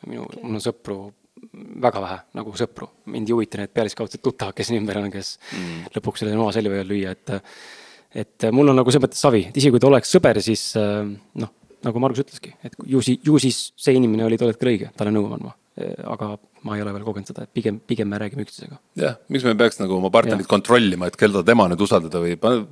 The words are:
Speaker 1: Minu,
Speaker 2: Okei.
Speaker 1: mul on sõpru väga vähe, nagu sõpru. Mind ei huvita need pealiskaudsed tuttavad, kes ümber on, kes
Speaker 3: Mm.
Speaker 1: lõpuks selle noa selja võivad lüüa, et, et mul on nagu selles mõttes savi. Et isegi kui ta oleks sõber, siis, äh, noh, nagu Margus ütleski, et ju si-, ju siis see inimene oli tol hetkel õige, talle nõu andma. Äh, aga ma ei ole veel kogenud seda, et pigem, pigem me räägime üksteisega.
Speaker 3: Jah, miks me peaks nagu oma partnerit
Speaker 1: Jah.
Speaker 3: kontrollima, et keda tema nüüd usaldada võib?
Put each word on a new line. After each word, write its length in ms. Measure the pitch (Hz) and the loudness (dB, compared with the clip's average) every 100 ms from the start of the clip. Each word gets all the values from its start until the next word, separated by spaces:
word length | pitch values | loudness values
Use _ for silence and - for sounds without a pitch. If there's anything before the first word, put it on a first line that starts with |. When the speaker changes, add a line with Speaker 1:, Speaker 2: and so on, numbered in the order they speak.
| - | -16
Speaker 1:
Minu, 160 | 120 - | -14 -14
Speaker 2:
Okei. 160 | - | -14
Speaker 1:
mul 120 | 123 | -8
on 60 | 107 | -6
sõpru 380 | 117 - - 98 101 _ _ - 117 - - - | -6 -8 -12 -12 -12 _ _ -20 -20 -20 -18 -2
väga 200 | 123 104 | -2 0
vähe, 160 | 95 92 _ | -8 -12 _
nagu 180 | 120 107 | -14 -12
sõpru. 380 | 95 117 - - _ - | -6 -6 -6 -18 _ -12
Mind 220 | 123 107 | -8 -2
ei 40 | |
huvita 260 | 117 104 - | 0 -2 -6
need 120 | 101 | -6
pealiskaudsed 480 | - 107 - 107 - | -4 -4 -4 -10 -4
tuttavad, 320 | 131 - 98 | -4 -4 -8
kes 160 | - 107 | -6 -4
ümber 280 | 117 107 101 | -2 -2 -4
on, 120 | 101 | -6
kes 280 | 98 - - - | -8 -12 -14 -14
Speaker 3:
Mm. 320 | 98 87 82 87 | -10 -10 -10 -10
Speaker 1:
lõpuks 240 | 110 104 - | -8 -6 -4
selle 160 | 107 | -2
noa 180 | 107 110 | 0 0
selja 180 | 107 104 | 0 -2
võivad 160 | 98 95 | -4 -4
lüüa, 200 | 101 95 | -4 -4
et, 200 | 95 - 98 - - - - - - _ | -8 -8 -8 -10 -20 -20 -20 -20 -20 _
et 320 | - 107 _ 113 | -12 -12 _ 2
mul 160 | 123 143 | 6 6
on 80 | 131 | 6
nagu 140 | 123 | 4
selles 120 | 135 127 | 4 2
mõttes 100 | - | 2
savi. 280 | 147 113 98 | 4 4 2
Et 80 | 139 | 2
isegi 140 | 139 | 4
kui 80 | 120 | 6
ta 80 | 135 | 6
oleks 240 | 131 - | 6 6
sõber, 240 | 131 131 107 | 4 6 4
siis, 340 | 104 107 - 110 | 0 -2 -2 -2
äh, 320 | 104 104 104 101 _ | -2 -2 -6 -10 _
noh, 140 | - 117 _ _ _ | -10 -10 _ _ _
nagu 160 | 120 113 | -6 -4
Margus 220 | 131 123 | -4 -6
ütleski, 300 | - - - _ | -10 -12 -20 _
et 140 | - - | -18 -16
ju 160 | - 131 | -2 -2
si-, 180 | 120 123 | 0 -2
ju 140 | 151 151 | 2 2
siis 340 | 131 - - | 2 -2 -10
see 200 | _ - 131 | _ 2 2
inimene 300 | 120 107 113 | 2 0 0
oli 100 | 113 | 0
tol 160 | 120 | 0
hetkel 160 | 107 127 | 0 -2
õige, 220 | 107 - | -2 -4
talle 160 | - 104 | -6 -2
nõu 220 | 107 104 | 0 -2
andma. 220 | 120 123 - _ - | -8 -12 -18 _ -12
Äh, 140 | - - | -12 -10
aga 320 | - 113 104 104 _ _ | -12 -10 -10 -10 _ _
ma 140 | 110 104 | -10 -8
ei 60 | |
ole 100 | 104 | -8
veel 120 | 101 | -8
kogenud 220 | 110 101 98 | -8 -8 -10
seda, 180 | - | -14
et 100 | 104 | -8
pigem, 260 | - 107 104 | -4 -2 -4
pigem 260 | - 113 104 | -6 -4 -2
me 120 | 104 | -4
räägime 240 | 107 135 | -6 -8
üksteisega. 320 | 104 - - 139 _ - | -10 -14 -20 -20 _ -2
Speaker 3:
Jah, 200 | 147 123 _ | -2 -2 _
miks 140 | 139 | -2
me 100 | 127 107 | 0 4
peaks 240 | 117 - | 4 2
nagu 160 | 95 95 | -2 0
oma 140 | 95 | 4
partnerit 320 | 113 117 104 | 4 4 -2
Speaker 1:
Jah. 60 | 90 | 0
Speaker 3:
kontrollima, 560 | 101 - 123 104 90 90 | 0 4 4 4 0 -4
et 80 | - | 2
keda 240 | 107 98 | 2 4
tema 240 | 87 117 92 | 6 6 6
nüüd 120 | 87 | 2
usaldada 400 | 101 98 82 87 | 2 2 2 -2
võib? 240 | 85 85 110 123 98 | -2 0 2 0 -2